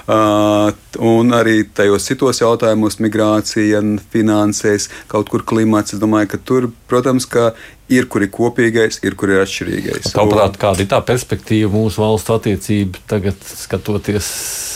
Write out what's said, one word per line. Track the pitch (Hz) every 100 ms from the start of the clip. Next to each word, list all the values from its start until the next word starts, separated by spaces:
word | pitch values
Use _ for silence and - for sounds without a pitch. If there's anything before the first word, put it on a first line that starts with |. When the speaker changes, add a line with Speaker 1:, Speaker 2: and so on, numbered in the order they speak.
| -
Speaker 1:
Ā, | 110 107 104 104 104 104 104 - -
un | 113 113 120
arī | 120 113 110
tajos | 104 - 101 101 -
citos | 131 135 120
jautājumos, | 113 113 113 107 107 -
migrācija, | 110 107 107 107 107 - 107 104 104 104 -
finansēs, | 117 107 104 104 104 110 104 - - -
kaut | 107 104
kur | 113
klimats, | - 113 110 107 104
es | 101
domāju, | 107 107 101
ka | 98
tur, | - 127 123 120 -
protams, | 123 131 127 -
ka | 120 117 - - - -
ir, | 127 127
kur | 113
ir | 101
kopīgais, | - 117 120 117 113 110 -
ir, | 98
kur | 98 98
ir | 95
atšķirīgais. | 95 - - 98 95 - -
Speaker 2:
Tavuprāt, | - 104 104 98 98
Speaker 1:
Un |
Speaker 2:
kāda | 104 95
ir | 98
tā | 127
perspektīva | - 123 - 98 - 107 107
mūsu | 104 110 104
valstu | 107 110 -
attiecību | 113 113 98 - 104 98 92 -
tagad, | 107 98 95
skatoties | - - - 95 - 104 - 101 - - - - -